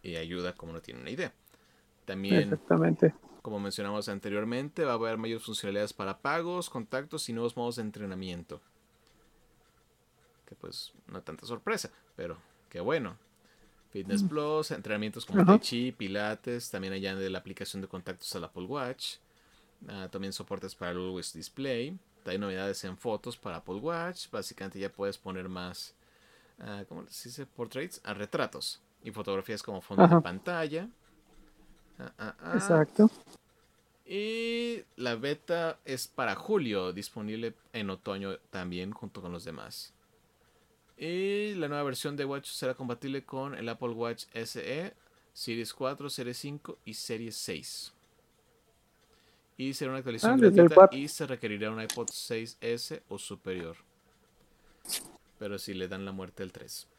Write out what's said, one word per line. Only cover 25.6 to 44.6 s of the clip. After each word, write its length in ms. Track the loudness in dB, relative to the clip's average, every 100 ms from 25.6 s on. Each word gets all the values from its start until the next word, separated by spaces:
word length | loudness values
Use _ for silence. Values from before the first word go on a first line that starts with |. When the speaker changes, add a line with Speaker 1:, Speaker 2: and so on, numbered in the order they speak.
| -8 -10 -14 _ _ _ -20 -20 -20 -16
Speaker 1:
ah, 240 | -12 -12 -12
¿cómo 160 | -14 -12
se 200 | -14 -14
dice? 160 | -14
Portraits, 560 | -14 -8 -8 -6 -8 -10
a 100 | -10
retratos. 680 | -8 -4 -2 -4 -4 -8 -10 _ _
Y 80 | -12
fotografías 520 | -8 -4 -4 -4 -8
como 180 | -6 -10
fondo 220 | -2 8
de 40 | 10
Speaker 2:
Ajá. 140 | 10
Speaker 1:
pantalla. 680 | 4 -6 -4 -4 -2 -4 -8 -14 _ -20 _ -20 -20 -20 -20 -20 -20 -16
Ah, 140 | -16 -12
ah, 160 | -12 -10
ah. 120 | -2
Speaker 2:
Exacto. 540 | 0 6 6 6 8 8 8 -20 -20 _ _ _ _ _ _
Speaker 1:
Y 800 | -10 -6 -4 -2 -2 -2 -2 -4 -10 -6
la 180 | -4
beta 640 | -2 -2 -4 -2 0 0 -4
es 220 | -8 -6 -6
para 280 | -2 -2
julio, 580 | -2 0 0 2 0 -2
disponible 600 | -4 -8 -8 -6 -4 -6 -8 _
en 160 | -6 -4
otoño 480 | -4 -6 -4 -6 -8 _
también 400 | -8 -6 -6 -6
junto 300 | -8 -12 -10
con 100 | -10
los 120 | -10
demás. 480 | -10 -12 -12 -14 -16 _ _ _ _ _ _ _ _ _ _ -10
Y 560 | -4 -2 0 0 -2
la 140 | -2 -2
nueva 140 | -2
versión 340 | -2 -2 -6 -4
de 80 |
Watch 220 | -4 -4 -8
será 240 | -4 -4
compatible 480 | -2 -6 -6 -4 -6
con 320 | -6 -8 -6
el 140 | -6 -6
Apple 200 | -4 -6
Watch 340 | -2 -4 -4 -8
S 260 | -8 -8 -6